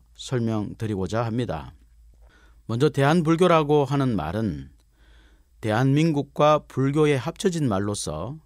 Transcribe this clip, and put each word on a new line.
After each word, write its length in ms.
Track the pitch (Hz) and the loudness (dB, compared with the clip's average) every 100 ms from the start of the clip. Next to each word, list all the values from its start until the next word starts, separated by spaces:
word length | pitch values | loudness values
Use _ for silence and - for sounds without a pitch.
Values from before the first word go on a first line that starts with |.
| _ | _
설명드리고자 1120 | - - 127 113 110 101 - 110 98 90 110 117 | -20 -6 -4 -2 -4 -6 -8 -6 -4 -4 -4 -4
합니다. 480 | 117 110 78 64 - _ _ - _ - _ _ _ | -4 -4 -8 -10 -20 _ _ -20 _ -20 _ _ _
먼저 240 | - 117 151 | -8 0 0
대한불교라고 960 | - 139 175 156 165 180 165 147 151 | 2 2 4 2 4 4 4 4 2
하는 320 | 139 139 131 104 | 2 0 0 -2
말은 540 | 76 101 110 80 67 _ _ _ _ _ _ _ _ _ | -4 -2 -4 -4 -12 _ _ _ _ _ _ _ _ _
대한민국과 1000 | 110 107 135 143 165 143 139 - 147 151 - | -2 0 2 2 2 0 -4 2 2 2 0
불교의 500 | - 135 151 151 139 | -2 0 2 2 2
합쳐진 500 | 117 - 190 170 139 | -2 -4 -2 0 -2
말로서 680 | 98 101 101 - 76 101 156 | 0 -2 -6 -6 -8 -8 -12